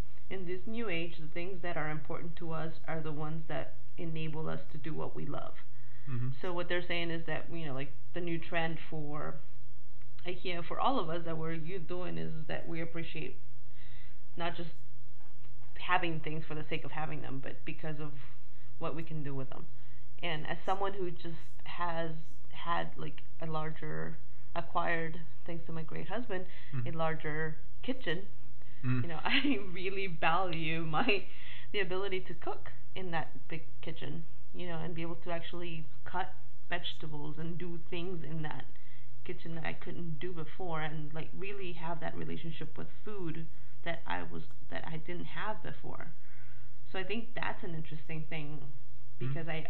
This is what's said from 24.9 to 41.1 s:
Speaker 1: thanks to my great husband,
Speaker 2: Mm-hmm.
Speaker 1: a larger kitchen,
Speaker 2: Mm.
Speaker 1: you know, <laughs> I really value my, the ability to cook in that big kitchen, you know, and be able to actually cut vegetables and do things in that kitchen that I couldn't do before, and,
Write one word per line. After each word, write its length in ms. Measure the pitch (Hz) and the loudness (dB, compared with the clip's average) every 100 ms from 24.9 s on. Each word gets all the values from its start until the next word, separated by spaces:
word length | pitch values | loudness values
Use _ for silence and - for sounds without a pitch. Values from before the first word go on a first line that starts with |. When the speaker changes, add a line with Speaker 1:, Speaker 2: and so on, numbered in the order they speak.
| 165 160 165 160 - - | 0 0 0 0 0 0
Speaker 1:
thanks 180 | 170 165 | 0 0
to 60 | |
my 100 | 165 | 0
great 260 | 160 160 165 | 0 0 0
husband, 360 | 214 247 185 180 - - | 0 0 0 0 0 0
Speaker 2:
Mm-hmm. 140 | 139 123 | 0 0
Speaker 1:
a 100 | 160 | 0
larger 580 | 160 160 160 151 160 160 - - | 0 0 -2 -2 0 0 0 0
kitchen, 400 | - 262 180 160 - - - - - - | 0 0 0 -2 0 0 0 0 0 0
Speaker 2:
Mm. 180 | 123 127 | 0 0
Speaker 1:
you 60 | 120 | 0
know, 100 | 165 | -2
<laughs> 40 | |
I 340 | 185 269 277 208 196 | 0 0 0 0 0
really 340 | 170 185 196 190 | 0 -2 -2 0
value 800 | 160 170 170 185 165 160 165 165 | 0 0 0 0 -2 -2 -2 -2
my, 380 | 156 - 196 - - - - - | 0 0 0 0 0 -2 0 -2
the 80 | 208 | 0
ability 400 | 180 185 196 190 - | -2 -2 -2 -2 -2
to 60 | |
cook 360 | 165 370 349 - - - | -2 -2 0 0 0 0
in 160 | 196 185 | 0 0
that 200 | 165 - - - | 0 0 0 0
big 140 | 165 165 - | 0 0 0
kitchen, 400 | 170 156 147 160 156 - - | 0 0 0 0 0 0 0
you 140 | 180 180 | 0 0
know, 100 | 165 | 0
and 160 | 160 | 0
be 80 | 165 | 0
able 140 | 165 170 | 0 0
to 60 | 175 | 0
actually 520 | 170 170 175 170 160 156 - | 0 0 0 0 0 0 0
cut 280 | - 180 185 - - - - | 0 0 0 0 0 0 0
vegetables 680 | 170 - - 160 151 147 147 | 0 0 0 0 0 0 0
and 200 | 165 170 | 0 0
do 200 | 175 170 - | 0 0 0
things 320 | 175 175 175 147 | 0 0 0 0
in 140 | 160 | 0
that 240 | 151 147 - - - - - - | 0 0 0 0 0 0 0 0
kitchen 300 | - 165 175 165 | 0 0 0 0
that 80 | |
I 80 | 165 | 0
couldn't 480 | 160 180 165 170 151 | 0 0 0 0 0
do 120 | 180 | 0
before, 480 | 165 151 - 185 160 | 0 0 0 0 0
and, 320 | 156 156 147 | 0 0 0